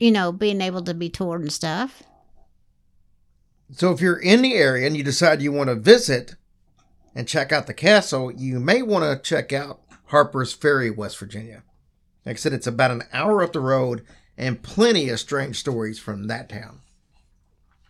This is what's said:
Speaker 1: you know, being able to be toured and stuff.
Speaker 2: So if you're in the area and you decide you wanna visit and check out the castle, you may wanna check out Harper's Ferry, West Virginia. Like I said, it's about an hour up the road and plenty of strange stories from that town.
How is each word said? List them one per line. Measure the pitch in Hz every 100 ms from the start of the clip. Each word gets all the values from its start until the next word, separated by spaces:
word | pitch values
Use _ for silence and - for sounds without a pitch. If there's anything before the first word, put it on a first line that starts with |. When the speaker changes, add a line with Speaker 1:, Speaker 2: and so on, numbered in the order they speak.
Speaker 1:
you | 233
know, | 214 180
being | 180 214 196
able | 185 180
to | 175
be | 175 175
toured | - 185 170
and | 151
stuff. | - 165 170 - - - _ _ - _ _ _ _ _ _ _ _ _ _ _ _ _
Speaker 2:
So | 131 180
if | 151
you're | 180 170
in | 180 226
the | 262
area | 220 139 127 135
and | 156
you |
decide | 139 135 170 156
you | 143
wanna | 143 135
visit | 117 120 240 - 123 - - _ _ _ _ _ _ _
and | 127 117
check | 156 -
out | 151 -
the |
castle, | - 175 208 190 135 127
you | 120 131 127
may | 131 233
wanna | 240 190 156 135
check | - 156 -
out | 135 - - _ - -
Harper's | 147 143 135 123
Ferry, | - 151 139 117
West | 107 101 -
Virginia. | 95 107 113 107 _ _ _ _ _ _
Like | - 117
I |
said, | 156
it's | 131 123
about | 117 127
an | 120 -
hour | 123 165 208
up | 175
the | 160
road | 131 135 127 117 - - _ -
and | 127 120
plenty | - - 233 202 135
of | 117
strange | - 143 135 104
stories | - 117 110 110
from | - 101 104
that | 117 -
town. | - 110 - _ _ _ _ _ _ _ _ _ _